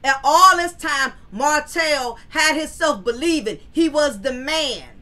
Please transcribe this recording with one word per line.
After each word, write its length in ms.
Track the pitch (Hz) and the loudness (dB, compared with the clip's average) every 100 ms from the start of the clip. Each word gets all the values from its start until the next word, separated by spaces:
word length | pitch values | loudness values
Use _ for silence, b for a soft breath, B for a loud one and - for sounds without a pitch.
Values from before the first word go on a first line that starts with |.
And 120 | 277 269 | -2 0
all 360 | 269 330 370 359 | 2 6 8 6
this 160 | 349 | 0
time, 400 | - 320 285 262 - - | -4 -6 -2 -4 -6 -16
Martell 880 | 196 285 302 302 349 320 277 240 233 B | -2 0 0 -2 -4 0 -2 -2 -10 B
had 280 | 311 311 294 | 0 0 0
himself 480 | 311 - 320 214 190 | -4 -2 -2 -2 -4
believing 540 | 240 330 320 214 - - | -2 -2 -2 -4 -10 -6
he 160 | 302 330 | 0 2
was 320 | 294 294 208 | 2 0 -2
the 140 | 262 | -8
man. 560 | 254 269 320 285 196 123 123 | -6 -6 -4 -4 -8 -14 -20